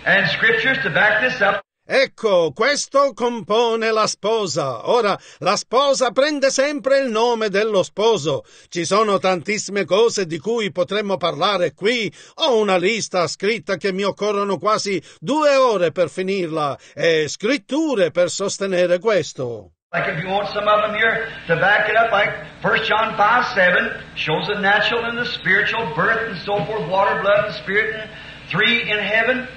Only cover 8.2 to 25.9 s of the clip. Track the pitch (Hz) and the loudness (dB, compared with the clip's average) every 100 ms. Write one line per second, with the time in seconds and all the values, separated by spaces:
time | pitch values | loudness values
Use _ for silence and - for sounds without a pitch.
8.2 | 151 127 - - - 170 160 196 214 190 | 0 -4 -6 -20 -10 -6 0 2 2 2
9.2 | 190 180 139 208 - 196 170 185 233 202 | 0 -2 -2 -6 -4 -4 0 2 2 0
10.2 | 175 160 208 233 202 180 175 208 202 180 | -4 -6 -4 -2 -2 -4 -2 -2 -2 -2
11.2 | 175 147 190 190 170 - 202 247 190 - | -2 0 0 0 -2 0 -2 0 -4 -8
12.2 | - - 320 226 208 185 180 226 - 185 | -20 -4 0 2 2 2 2 -2 -2 -2
13.2 | 160 - 196 226 - 180 196 185 202 - | -2 -2 -4 -4 -4 -4 -4 -2 -4 -2
14.2 | 208 202 202 180 202 214 202 180 - - | -2 0 -2 -2 0 0 -2 -4 -6 -12
15.2 | 160 302 294 269 254 202 170 185 165 - | -2 0 2 4 2 2 0 0 -2 -2
16.2 | 190 196 170 160 143 123 - - 165 160 | -4 -4 -4 -4 -4 -6 -14 -2 0 2
17.2 | 151 - 208 277 - 277 320 226 165 175 | 0 -4 -2 -2 -2 -2 -2 0 0 2
18.2 | 175 - 196 - 196 180 175 175 220 196 | 0 0 -6 -4 -2 0 2 2 2 0
19.2 | 147 - 123 113 87 _ _ 170 196 170 | -2 -6 -8 -8 -14 _ _ -4 -4 -4
20.2 | 185 196 202 208 208 208 214 208 226 214 | -2 -2 -2 -2 2 2 2 0 0 0
21.2 | - - - 165 185 214 214 220 226 202 | -6 -10 -2 2 4 2 2 2 2 2
22.2 | 214 - - - 185 220 208 214 226 175 | 0 -4 -14 -4 0 0 0 0 0 2
23.2 | 208 240 - 202 180 175 233 - - - | 4 4 2 2 4 4 -2 -8 -14 -8
24.2 | 160 165 180 196 190 214 220 233 233 233 | -4 -2 -2 -2 2 2 2 -2 -4 -4
25.2 | 240 - 170 196 214 220 196 | -6 -4 0 0 0 -2 -4